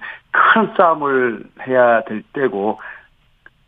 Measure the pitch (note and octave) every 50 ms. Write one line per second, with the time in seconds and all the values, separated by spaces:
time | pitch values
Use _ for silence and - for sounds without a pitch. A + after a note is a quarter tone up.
0 | - - - - _ _ - F3+ - - - A3+ G#3 F3 A3 - F#3+ E3 D#3+ D#3
1 | D3 C#3 C3+ C3 B2+ A#2+ G#2+ G#2 - - _ - - C3 C3 B2+ B2 A#2+ A#2 A2+
2 | A2 - A2 G#2+ - _ - D3 C3+ B2+ G2 G2 G2 A2 - - - - - -
3 | - _ _ _ _ _ _ _ _ - _ _ _